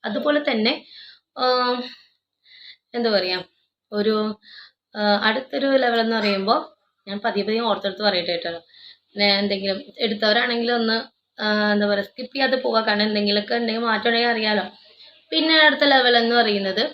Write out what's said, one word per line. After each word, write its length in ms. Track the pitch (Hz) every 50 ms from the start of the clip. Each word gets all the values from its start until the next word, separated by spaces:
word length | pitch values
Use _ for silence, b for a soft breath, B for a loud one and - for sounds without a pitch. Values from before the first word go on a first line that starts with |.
| -
അതുപോലെ 360 | 226 208 262 247 294 294 294 294
തന്നെ, 300 | 294 247 220 214 233 302 330 B B B B B B B B B _ _ -
ആം, 400 | 254 254 254 247 247 247 247 247 247 254 B B B B B B _ _ _ _ B B B B B B B B _ _ -
എന്താ 160 | 240 233 226
പറയാ, 280 | 214 196 180 180 185 185 185 _ _ _ _ _ _ _ _ _
ഒരു, 240 | 208 208 202 220 214 214 214 214 208 - B B B B B B B B _ _ _
ആ, 60 | 214 208 208 208 202 -
അടുത്തൊരു 460 | 214 220 262 262 - - 277 269 277 269 269
ലെവൽ 220 | 254 240 233 233
എന്ന് 160 | 226 226 226
പറയുമ്പോ 400 | 220 208 208 196 190 190 196 240 311 - - _ _ _ _ _ _ _ 196
ഞാൻ 100 | 196 208
പതിയെ 240 | - 233 196 202 196
പതിയെ 180 | 208 214 226 233 226
ഓർത്തെടുത്ത് 340 | 202 196 - 202 185 190 214
പറയട്ടെ 300 | 208 190 175 170 170 175
കേട്ടോ. 180 | 170 - 170 170 170 - B B B B B B B B
പിന്നെ 240 | _ _ 202 202 202 202 196
എന്തെങ്കിലും 400 | 202 202 202 196 196 196 190 196 - - - -
എടുത്തവരാണെങ്കിൽ 680 | 240 226 220 208 220 214 220 233 247 247 233 233 233 233
ഒന്ന്, 260 | 240 240 226 220 220 226 226 - _ _ _ _ _ -
ആ, 80 | 214 214 214 208 208 208
എന്താ 140 | 208 208 208 202
പറയാ, 180 | 208 202 202 -
സ്കിപ്പ് 240 | _ - 247 - _
ചെയ്യാതെ 240 | 269 269 262 262 254
പോവാ. 240 | 254 247 226 220
കാരണം 240 | 220 226 208 208 214 214
എന്തെങ്കിലുമൊക്കെ 460 | 214 208 208 202 202 208 202 - 233
ഉണ്ടെങ്കിൽ 280 | 233 240 226 220 226 233 233
മാറ്റം 200 | 220 208 220 233
ഉണ്ടെങ്കിൽ 220 | 233 233 240 240 233
അറിയാലോ. 320 | 220 220 214 208 202 185 - - B B B B B B B B B B _
പിന്നെ 240 | 320 320 302 320 320 311 302
അടുത്ത 180 | 302 277 294 302
ലെവൽ 320 | 285 269 269 254 247 240 233
എന്ന് 180 | 233 233 240
പറയുന്നത് 480 | 240 233 220 208 202 196 190 190 208 247 302